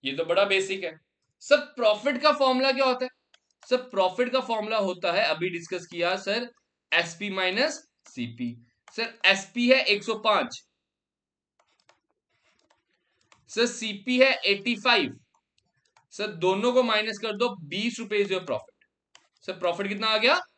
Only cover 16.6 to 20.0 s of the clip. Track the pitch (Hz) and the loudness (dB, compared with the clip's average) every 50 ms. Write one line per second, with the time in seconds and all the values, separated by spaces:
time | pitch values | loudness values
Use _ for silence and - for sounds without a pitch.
16.6 | 220 247 240 254 247 226 220 214 214 220 220 202 220 220 208 208 240 240 196 180 | 0 2 4 4 2 4 0 0 0 -2 -6 -6 -6 -6 -2 -2 -2 -2 -2 -6
17.6 | 160 143 165 196 220 240 - - 233 196 214 208 202 175 190 185 180 - 120 104 | -12 -8 -6 -4 -4 -4 -4 -6 -8 -2 0 0 0 0 0 -4 -2 -4 -6 -6
18.6 | - - _ _ _ _ _ _ _ _ _ - _ _ _ _ _ - 185 - | -6 -12 _ _ _ _ _ _ _ _ _ -20 _ _ _ _ _ -12 -10 -2
19.6 | - 175 175 190 202 196 208 202 | -2 -2 -2 -2 -4 -4 -4 -2